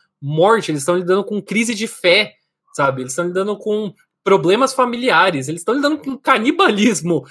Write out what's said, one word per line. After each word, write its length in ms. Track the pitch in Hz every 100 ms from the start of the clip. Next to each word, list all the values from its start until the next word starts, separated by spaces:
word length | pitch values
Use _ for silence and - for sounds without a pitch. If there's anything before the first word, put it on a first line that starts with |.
| _ _
morte, 500 | 139 156 190 226 165
eles 120 | 151
tão 140 | 139 180
lidando 260 | 175 190
com 180 | 196 208
crise 320 | 196 202 226
de 140 | 214 220
fé, 460 | - 180 190 208 - _ _ _ -
sabe? 260 | 139 131
Eles 120 | 127 -
tão 100 | 175
lidando 280 | 180 202 202
com 360 | 214 214 208 - _ _ -
problemas 480 | 196 160 208 262
familiares, 760 | - 247 240 254 165 190 151 131
eles 160 | 170
tão 100 | - 262
lidando 220 | 285 302
com 180 | - 254
canibalismo, 1080 | - 302 233 349 370 202 240 180 165 160 -